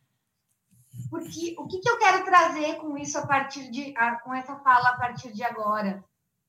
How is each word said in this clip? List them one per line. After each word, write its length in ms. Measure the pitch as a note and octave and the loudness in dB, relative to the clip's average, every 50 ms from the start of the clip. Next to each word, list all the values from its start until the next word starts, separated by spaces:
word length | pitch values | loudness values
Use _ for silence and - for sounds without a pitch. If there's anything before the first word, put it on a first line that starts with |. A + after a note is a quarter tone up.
| _ _ _ _ _ _ _ _ _ _ _ _ _ _ _ _ _ _ - - - - | _ _ _ _ _ _ _ _ _ _ _ _ _ _ _ _ _ _ -14 -12 -10 -8
Porque, 460 | - E4+ E4+ - - D#4 E4 E4+ E4 - | -8 -8 -8 -8 -8 -8 -8 -8 -8 -10
o 80 | C#4+ - | -10 -8
que 120 | F#4 F#4 | -8 -2
que 100 | - A#4 | 0 0
eu 100 | A#4 A#4 | 2 4
quero 240 | A4 F#4+ F#4 F#4+ F#4 | 4 4 4 4 2
trazer 540 | - F#4 F4 E4 - C#4 D#4 D4+ D#4 D#4+ D#4 | 6 6 6 6 6 2 0 -2 -2 -2 -4
com 200 | D#4+ D4+ C#4+ C#4+ | -6 -6 -6 -6
isso 200 | C#4+ C#4+ - D4 | -6 -6 -6 -6
a 100 | C#4 - | -2 0
partir 420 | C#4 C4+ C4+ - - C#4+ B3+ A#3+ | 0 0 0 -2 -8 -12 -12 -10
de, 240 | A3+ C4+ C#4+ C4+ - A#3 | -10 -10 -8 -8 -2 0
a, 180 | A#3 A#3+ A#3+ | 0 0 0
com 180 | - - B3+ B3+ | -4 -6 -6 -6
essa 220 | C4 B3+ C#4 C4+ - | -6 -6 -8 -12 0
fala 300 | - C4 B3 B3 A#3+ B3 | 4 6 6 6 6 4
a 80 | A#3+ A#3+ | 2 2
partir 360 | B3 A#3+ - - - B3 G#3 | -2 -4 -4 -6 -12 -12 -10
de 100 | G#3 A#3+ | -6 -4
agora? 600 | A#3 A3 A3 G#3+ G#3 G#3+ G#3+ G3+ G3 G3 - - _ _ _ _ _ _ _ _ | -4 -4 -2 -2 -2 0 0 0 -2 -4 -6 -10 _ _ _ _ _ _ _ _